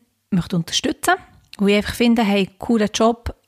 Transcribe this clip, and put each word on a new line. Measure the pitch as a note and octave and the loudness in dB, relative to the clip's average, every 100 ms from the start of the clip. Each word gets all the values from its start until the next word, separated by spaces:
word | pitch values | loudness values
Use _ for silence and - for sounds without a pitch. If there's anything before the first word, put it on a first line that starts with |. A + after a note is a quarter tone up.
| _ _ - | _ _ -4
möchte | F3+ - F3 | -4 -2 -4
unterstützen, | E3 - C4+ - - F4+ - _ _ - | -4 -4 -4 -2 0 0 -2 _ _ -2
wo | G3 | 0
ich | G#3 | 2
einfach | G3+ | 0
finde, | - A#3+ A#3 | 0 2 2
hey, | G#3 G3+ F#3 - | 2 0 -2 -6
cooler | - A#3 G#3 | -2 0 0
Job, | - A3+ A#3 - - | 0 0 0 -8 -12